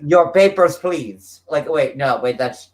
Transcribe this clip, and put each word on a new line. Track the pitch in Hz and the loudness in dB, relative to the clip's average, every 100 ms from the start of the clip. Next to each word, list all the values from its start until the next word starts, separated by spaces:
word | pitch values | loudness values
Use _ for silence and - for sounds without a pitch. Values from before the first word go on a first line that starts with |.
Your | 147 175 170 | 2 2 4
papers, | 185 196 196 175 - | 4 2 4 0 0
please. | 180 175 117 95 - - _ | -6 -6 -8 -14 -20 -20 _
Like, | 151 143 | -6 -4
wait, | 156 135 135 | -2 -2 -2
no, | 139 120 | -2 -2
wait, | 127 123 | -4 -4
that's | 127 - - | -6 -6 -20